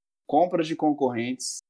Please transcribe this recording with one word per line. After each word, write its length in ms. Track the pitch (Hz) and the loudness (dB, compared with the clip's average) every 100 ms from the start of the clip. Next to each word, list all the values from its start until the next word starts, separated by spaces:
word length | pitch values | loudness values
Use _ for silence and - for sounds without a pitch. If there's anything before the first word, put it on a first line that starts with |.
| _ _ - | _ _ 0
compras 400 | 143 180 180 160 | 2 4 2 -2
de 80 | 160 | 0
concorrentes, 840 | 156 143 131 117 120 127 - - - | 0 2 0 0 -2 -4 -8 -10 -14